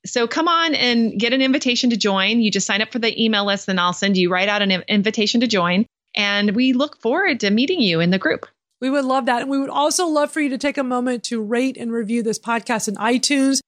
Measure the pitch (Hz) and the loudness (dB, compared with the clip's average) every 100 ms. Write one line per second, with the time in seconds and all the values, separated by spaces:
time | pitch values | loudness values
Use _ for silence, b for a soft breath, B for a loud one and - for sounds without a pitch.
0 | - 247 233 302 330 330 330 302 247 233 | -4 -2 -2 0 0 2 0 0 0 2
1 | 226 - 233 262 262 269 254 233 247 226 | 0 0 0 2 2 2 0 0 0 2
2 | 214 190 190 233 214 196 - 202 220 247 | 2 2 2 2 2 0 0 -2 -2 -2
3 | 226 - 226 214 202 196 - 185 175 180 | -2 0 0 0 0 -2 -2 0 0 0
4 | 202 190 175 180 202 208 196 185 - 208 | 0 2 2 2 0 0 0 -2 0 0
5 | 208 214 208 233 247 202 175 180 233 _ | 2 0 0 2 2 2 2 0 -2 _
6 | _ - 202 202 208 214 254 254 294 - | _ -4 0 0 0 2 2 2 -2 -4
7 | 226 302 392 247 202 214 277 370 214 165 | -2 0 0 0 0 0 0 2 2 2
8 | 170 190 302 - - _ _ _ 254 285 | 2 0 0 -4 -8 _ _ _ -2 -2
9 | 262 262 254 240 269 277 277 - 294 311 | 0 0 0 -2 -2 -4 -2 0 0 0
10 | 349 302 294 320 294 254 285 277 254 247 | 0 0 0 -2 -2 -2 -4 -2 -4 -2
11 | 247 247 - 233 208 240 262 - 233 233 | -2 -4 -4 -6 -2 0 0 -4 -6 -4
12 | 208 233 226 214 - 226 - 226 - 196 | -2 -2 -2 -4 -4 -4 -2 -4 -2 -2
13 | 220 254 - 285 269 269 | 0 0 2 2 2 0